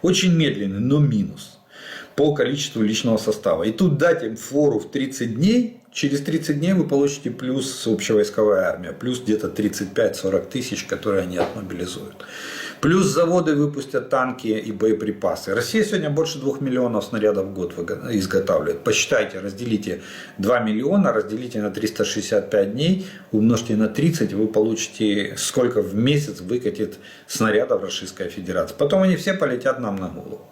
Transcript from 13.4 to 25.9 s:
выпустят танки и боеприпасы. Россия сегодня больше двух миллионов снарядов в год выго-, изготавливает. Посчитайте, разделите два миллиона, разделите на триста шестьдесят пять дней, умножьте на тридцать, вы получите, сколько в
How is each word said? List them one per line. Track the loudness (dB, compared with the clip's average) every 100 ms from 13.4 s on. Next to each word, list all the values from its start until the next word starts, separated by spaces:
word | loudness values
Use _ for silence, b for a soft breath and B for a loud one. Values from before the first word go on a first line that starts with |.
| 4
выпустят | 2 2 -2 -4 -4 0
танки | 0 0 -2 -2
и | -2 -2
боеприпасы. | 0 2 2 0 -2 -2 -2 -2
Россия | -2 0 0
сегодня | 2 0 0
больше | 0 0 -2
двух | -4 -2
миллионов | -2 0 0 0
снарядов | -2 0 2 2 -2
в |
год | -4 -6 -6
выго-, | -8 -6 -2
изготавливает. | -2 2 0 2 0 0 -2
Посчитайте, | 0 0 2 0 0 -6
разделите | -10 -8 -2 -2 -2 -8 B B B -4
два | 2 2
миллиона, | 2 0 2 4 4
разделите | 2 -2 -6 -6 -4
на | -4
триста | -2 -4 0
шестьдесят | -2 -2 0 0 2
пять | 2 2
дней, | 2 2 2 B B B
умножьте | 2 4 2 0 0
на | 0
тридцать, | 2 2 2 -2
вы | 0 0
получите, | 2 2 0 -6 -2 0 0 -2 -4
сколько | -2 0 2 0
в | 0